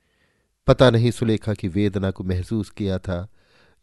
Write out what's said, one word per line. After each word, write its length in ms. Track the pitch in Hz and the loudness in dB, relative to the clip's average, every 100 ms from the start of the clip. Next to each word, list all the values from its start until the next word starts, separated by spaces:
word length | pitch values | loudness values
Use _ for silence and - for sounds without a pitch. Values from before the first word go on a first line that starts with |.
| _ _ _ _ _ _ - | _ _ _ _ _ _ 0
पता 240 | 131 127 | 6 6
नहीं 200 | 117 120 | 6 2
सुलेखा 440 | 110 113 107 - | 0 -2 -2 -2
की 140 | 104 98 | -6 -4
वेदना 420 | 85 104 98 95 | -2 -2 0 -4
को 140 | 92 | -4
महसूस 460 | 92 92 90 110 98 | -4 -4 -4 -6 -6
किया 280 | - 101 92 | -6 -4 -4
था 300 | - 87 98 _ _ _ _ _ | -4 -8 -8 _ _ _ _ _